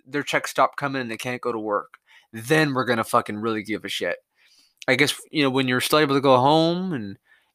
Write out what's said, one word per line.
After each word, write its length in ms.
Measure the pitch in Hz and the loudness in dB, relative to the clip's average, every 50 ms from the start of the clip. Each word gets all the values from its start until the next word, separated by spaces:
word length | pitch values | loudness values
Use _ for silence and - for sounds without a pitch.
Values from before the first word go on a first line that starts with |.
| _ | _
their 160 | 127 139 147 | -8 -6 -6
checks 300 | 135 - - 151 - - | -4 -2 -2 -2 -2 -2
stop 240 | - - 135 - - | 0 0 0 0 0
coming 260 | - 143 139 135 135 | -4 -6 -6 -4 -4
and 80 | 127 113 | -6 -6
they 60 | 113 | -8
can't 260 | 110 - 127 123 123 | -8 -8 -8 -8 -6
go 80 | - 123 | -6 -6
to 80 | 113 110 | -4 -4
work. 360 | 107 107 101 98 - _ _ - _ _ _ - _ _ | -4 -2 -2 -4 -4 _ _ -20 _ _ _ -20 _ _
Then 420 | - 113 113 123 156 156 156 147 135 | -16 -8 -2 2 2 4 4 2 0
we're 100 | 127 123 | -2 0
gonna 180 | 117 123 113 | 0 0 0
fucking 360 | 110 - - 120 - - 107 104 | 0 0 0 0 0 0 -8 -6
really 260 | 110 117 110 107 95 | -4 -4 -4 -4 -6
give 200 | 107 107 92 - | -6 -8 -8 -6
a 40 | 98 | -8
shit. 300 | - - 101 87 - - _ _ _ _ _ _ _ _ _ _ _ - - | -8 -6 -4 -6 -6 -8 _ _ _ _ _ _ _ _ _ _ _ -8 -2
I 80 | - 131 | -2 2
guess, 260 | 123 147 131 - - - - | 2 2 0 0 -6 -10 -6
you 100 | - 160 | -2 0
know, 80 | 143 135 | 0 2
when 160 | 127 135 135 | 2 0 0
you're 140 | 127 127 123 | 0 0 0
still 180 | - - - 151 | 0 2 4 4
able 160 | 156 143 139 | 4 4 2
to 60 | 139 | 2
go 160 | 127 143 131 | 4 6 6
home 560 | 123 127 143 156 160 165 165 175 180 185 190 | 6 6 6 4 4 4 2 0 -2 -4 -6
and 260 | 165 123 104 98 98 - _ _ _ _ _ _ _ | -6 -6 -8 -10 -12 -16 _ _ _ _ _ _ _